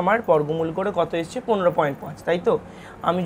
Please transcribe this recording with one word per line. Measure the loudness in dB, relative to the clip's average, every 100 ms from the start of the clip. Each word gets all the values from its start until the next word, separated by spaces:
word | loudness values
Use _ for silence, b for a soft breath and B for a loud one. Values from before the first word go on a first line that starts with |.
আমার | 2 2 4
বর্গমূল | 2 2 -2 -2 -2
করে | -2 0
কত | 0 -2
এসছে? | -4 -6 -2
পনেরো | 2 2 2
পয়েন্ট | 0 -2
পাঁচ, | -10 -8 -2
তাই | 0 2
তো? | 0 -2 B B B -2
আমি | 0